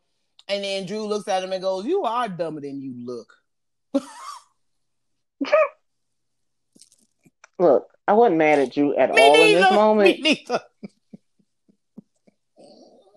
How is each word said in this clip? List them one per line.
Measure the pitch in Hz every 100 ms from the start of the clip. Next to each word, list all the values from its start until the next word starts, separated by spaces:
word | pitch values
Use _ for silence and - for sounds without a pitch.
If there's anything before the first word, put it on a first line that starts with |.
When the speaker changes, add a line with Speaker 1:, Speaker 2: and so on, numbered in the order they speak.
| _ _ _ _ -
Speaker 1:
And | 202
then | 202 196 185
Drew | 214 214
looks | 208 208
at | 190
him | 185
and | 190
goes, | 190 190 214
"You | 392
are | 269 233 233
dumber | 175 165 156
than | 139 139
you | 135 123 120
look." | 123 - _ _ _ _ _ _
<laughs> | 277 - - - - _ _ _ _ _ _ _ _ _ _ 277 622 587 - _ _ _ _ _ _ _ _ _ _ _ _ _ _ _ _ _ -
Speaker 2:
Look, | 175 131 - _ -
I |
wasn't | 208 240 165
mad | 156 151
at | 131
Drew | 143 143 -
at | 131
Speaker 1:
Me | 135
Speaker 2:
all | 135 151 147
in |
this | 170
Speaker 1:
neither. | - -
Speaker 2:
moment. | 214 214 202
Speaker 1:
Me | -
neither. | 302 277 - 240 - _ - _ _ - _ _ _ _ _ _ _ - - _ _ _ _ _ - - _ _ _